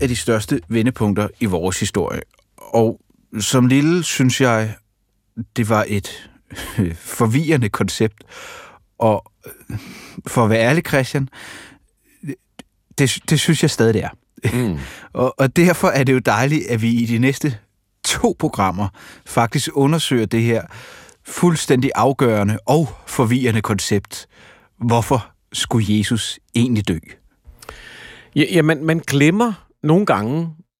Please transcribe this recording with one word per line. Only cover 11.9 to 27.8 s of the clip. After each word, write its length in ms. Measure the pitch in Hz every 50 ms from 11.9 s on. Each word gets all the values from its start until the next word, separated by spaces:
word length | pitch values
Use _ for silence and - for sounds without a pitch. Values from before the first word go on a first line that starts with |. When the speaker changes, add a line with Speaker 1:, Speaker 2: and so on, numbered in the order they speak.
| _ _ _ _ _ _ 156 143 - - _ _ _ - - _ _ _ _ _ -
Speaker 1:
det, 220 | - 139 123 - - - -
det 100 | 160 143
synes 220 | - - 160 -
jeg 80 | 170 151
stadig, 220 | - - 113 113 107
det 100 | 98 -
er. 60 | - - _ _ _ _ - - 113 113
Speaker 2:
Mm. 260 | 123 123 107 82 71 69 - -
Speaker 1:
<laughs> 160 | - - - -
Og, 220 | - 127 127 - -
og 160 | 135 135 -
derfor 320 | 175 170 180 160 - 190
er 160 | 180 - 135 127
det 100 | 139 127
jo 60 | 127
dejligt, 480 | - 117 104 110 131 143 156 151 -
at 140 | - 120 107
vi 80 | 113 117
i 160 | 120 117 117
de 120 | 110 117
næste 400 | 113 127 135 135 - - 113 110 - _ _ _ _ _ _ _ _ -
to 300 | - - - - - - -
programmer 480 | 160 147 - - 98 95 87 98 101 95 - - - - - - _
faktisk 440 | - - 127 117 110 - 143 - - -
undersøger 520 | 143 135 143 165 160 - - 135 117 110
det 160 | 98 113 113
her 220 | 113 117 113 107 82 - - 113 - - - - - - _ _ -
fuldstændig 680 | - - - 180 175 160 - - - 143 127 127 135 -
afgørende 640 | - 117 135 135 - 135 117 110 104 101 104 107 - -
og 220 | - 143 160 156 113 - - -
forvirrende 540 | - - - 123 110 123 135 127 117 107 110
koncept. 680 | - - 107 95 - - 107 98 - - - - - _ _ - - - - _ _ _ _
Hvorfor 540 | - 120 117 117 117 107 - 139 113 - - _ _ _ _ -
skulle 320 | - - - - 117 104 95
Jesus 500 | 104 107 104 - 120 107 - - - - _ _ -
egentlig 320 | 120 123 131 117 107 98
dø? 100 | - 87 78 - - - _ _ _ _ _ _ - - - - - - -